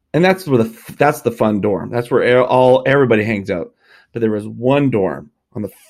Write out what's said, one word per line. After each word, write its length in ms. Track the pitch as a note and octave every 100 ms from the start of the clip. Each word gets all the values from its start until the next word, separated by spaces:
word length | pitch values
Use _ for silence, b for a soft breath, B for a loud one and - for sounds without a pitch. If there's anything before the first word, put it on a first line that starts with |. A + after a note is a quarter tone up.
| _
And 100 | D3
that's 240 | F#3 F#3 D#3
where 120 | B2+
the 60 | A2
f-, 260 | - - -
that's 220 | C#3+ D3
the 100 | A#2+
fun 280 | A#2 A2 G#2
dorm. 300 | G#2 F2+ -
That's 220 | A#2+ A#2
where 120 | B2
e-, 220 | A#2+ B2 -
all, 380 | B2+ B2+ B2+ C3+
everybody 380 | C#3 B2+ A2
hangs 260 | G#2 G#2+ F#2+
out. 240 | F2+ D#2 _ b b b
But 60 | B2
there 100 | A2
was 160 | G#2+ G#2+
one 440 | A2+ B2 C#3 C#3
dorm 400 | A2+ F#2+ C#2 - _ _
on 100 | G#2+
the 80 | G#2 - _